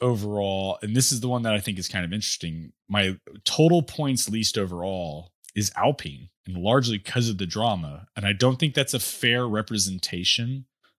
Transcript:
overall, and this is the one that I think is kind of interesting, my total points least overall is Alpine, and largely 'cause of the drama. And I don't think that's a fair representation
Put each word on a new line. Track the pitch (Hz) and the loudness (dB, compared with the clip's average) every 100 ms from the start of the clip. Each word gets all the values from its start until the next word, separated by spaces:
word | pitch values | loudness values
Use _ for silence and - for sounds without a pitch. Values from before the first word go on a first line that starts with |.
overall, | 123 113 104 104 98 95 95 - | 0 0 -2 -2 0 0 -2 -4
and | 107 120 | 0 2
this | 131 | 2
is | 123 | 2
the | 123 | 0
one | 123 | 0
that | 117 | 0
I | 104 | 0
think | 104 95 | -2 -4
is | 90 | -4
kind | 98 | -4
of | 87 | -4
interesting, | 104 - - 85 80 80 _ - | -4 -4 -4 -6 -8 -12 _ -4
my | 101 95 95 - - | 0 0 -2 -10 -8
total | - - 165 175 | -2 6 6 6
points | 143 - 143 127 - | 4 -2 0 0 0
least | 110 107 - | 0 0 0
overall | 95 87 92 95 85 76 87 _ - | -2 -2 -4 -4 -4 -8 -12 _ -8
is | - 101 - | -2 -2 2
Alpine, | 113 143 - 67 95 _ | 2 2 -4 -12 -18 _
and | - 90 | -10 -2
largely | 95 127 120 107 | 4 4 4 -2
'cause | - 127 117 | -2 0 0
of | 95 | 0
the | 92 | -4
drama. | 104 117 98 78 71 - - | -2 0 0 -4 -10 -14 0
And | 101 | 2
I | |
don't | 101 123 127 | 4 4 4
think | 156 | 0
that's | 139 135 | 0 0
a | 131 | 0
fair | - - 123 120 123 | -4 -2 2 2 2
representation | 107 110 107 95 92 - 87 90 - 120 135 131 _ _ | -2 -2 -2 -2 -2 -6 -2 0 0 -2 -6 -10 _ _